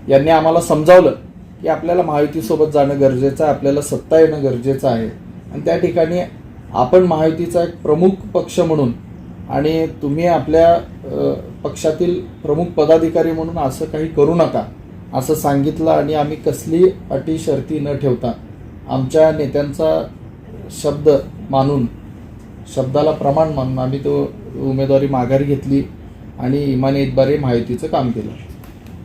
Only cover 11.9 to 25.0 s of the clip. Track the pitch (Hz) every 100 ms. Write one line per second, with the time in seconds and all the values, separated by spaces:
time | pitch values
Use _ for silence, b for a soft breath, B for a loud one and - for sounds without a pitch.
11.9 | 151 175 185 - - 147 156 175 - 151
12.9 | 160 160 165 165 160 160 170 135 - 156
13.9 | 151 160 151 143 170 147 120 104 - -
14.9 | - - - 131 151 147 139 143 151 160
15.9 | 156 143 151 147 151 156 - - 165 185
16.9 | 190 - 135 160 160 160 131 127 151 143
17.9 | 131 135 120 120 113 - - - - -
18.9 | 131 127 160 156 151 139 143 143 139 160
19.9 | 160 - - - - - - - - 147
20.9 | 147 151 139 - - - 135 139 139 117
21.9 | - - - - - - - - 139 131
22.9 | 143 156 151 143 143 160 143 127 131 127
23.9 | 139 143 143 139 - - 131 135 135 135
24.9 | 135